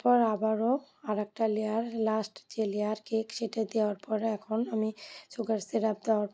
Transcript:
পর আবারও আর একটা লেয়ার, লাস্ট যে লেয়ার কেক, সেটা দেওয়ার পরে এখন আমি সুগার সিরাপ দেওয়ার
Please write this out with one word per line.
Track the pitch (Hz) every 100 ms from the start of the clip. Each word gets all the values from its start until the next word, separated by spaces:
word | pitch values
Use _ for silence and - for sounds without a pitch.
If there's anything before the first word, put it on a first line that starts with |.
পর | 247 247 226
আবারও | 208 214 214 226 277 - _ 240
আর | 208
একটা | 202 - 220
লেয়ার, | 214 214 214 233 226 214
লাস্ট | 220 208 - -
যে | - 208
লেয়ার | 208 208 214 -
কেক, | 220 220 -
সেটা | 233 226 220
দেওয়ার | 220 208 196 -
পরে | 214 220 208
এখন | - 220 247
আমি | 220 214 214 - - -
সুগার | - 226 214 -
সিরাপ | 226 214 202
দেওয়ার | 226 208 208